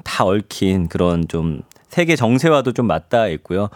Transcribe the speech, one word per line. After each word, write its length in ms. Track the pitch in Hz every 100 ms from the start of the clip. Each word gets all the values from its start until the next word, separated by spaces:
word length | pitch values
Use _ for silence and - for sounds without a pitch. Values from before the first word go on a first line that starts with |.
다 220 | - - 104
얽힌 640 | 104 - - 95 95 85
그런 380 | - 90 85 82
좀 320 | 82 82 71 - _ _
세계 300 | - 170 160
정세와도 560 | 113 123 165 147 127
좀 140 | 117 117
맞닿아 420 | 80 - 120 107
있고요. 400 | 78 - 92 104